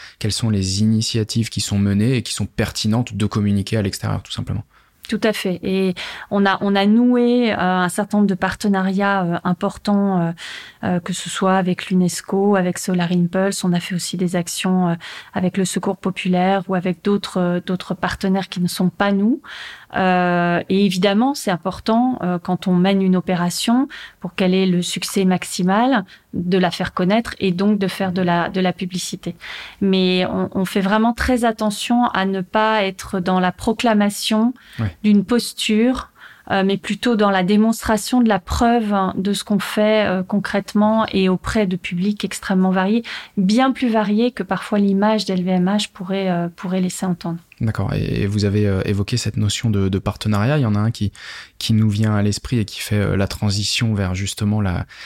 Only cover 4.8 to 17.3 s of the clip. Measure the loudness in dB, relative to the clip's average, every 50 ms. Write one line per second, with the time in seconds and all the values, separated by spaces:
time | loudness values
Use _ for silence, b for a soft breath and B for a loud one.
4.8 | b b b b -10 -6 -4 0 0 0 0 0 -2 -4 -4 -4 -4 -2 0 0
5.8 | 0 0 -2 B B B B B B B 0 2 2 2 2 2 0 0 2 2
6.8 | 4 4 4 6 4 4 4 4 4 4 2 2 2 2 0 0 0 0 2 2
7.8 | 0 0 -2 -2 -2 0 2 2 2 2 2 0 -2 -4 -2 -2 0 0 2 2
8.8 | 0 0 0 0 2 2 2 0 0 0 -2 -2 0 -2 -2 -2 -2 -4 -6 -4
9.8 | -2 0 0 2 2 2 2 0 0 -2 -4 B B B B B B B B B
10.8 | B -2 -2 -2 -2 -4 -6 -8 -8 -8 -6 -2 0 2 2 2 2 0 -2 -4
11.8 | -2 0 2 2 2 2 0 -4 -6 -4 0 2 2 4 2 2 2 0 -2 -4
12.8 | -4 -2 -2 0 0 0 0 0 0 0 0 0 0 0 -2 -2 0 0 0 0
13.8 | -2 -4 -6 -6 -6 -6 -4 -4 -2 -2 -2 -2 -4 -4 -6 -4 -2 0 2 2
14.8 | 2 0 0 -4 B B B B B B B -2 -2 -2 0 0 -2 -2 -2 -2
15.8 | -2 -4 -4 -4 -4 -6 -6 -4 -2 0 0 2 2 2 2 0 -2 -2 -4 -2
16.8 | -2 -2 -4 -2 0 0 0 0 -2 -4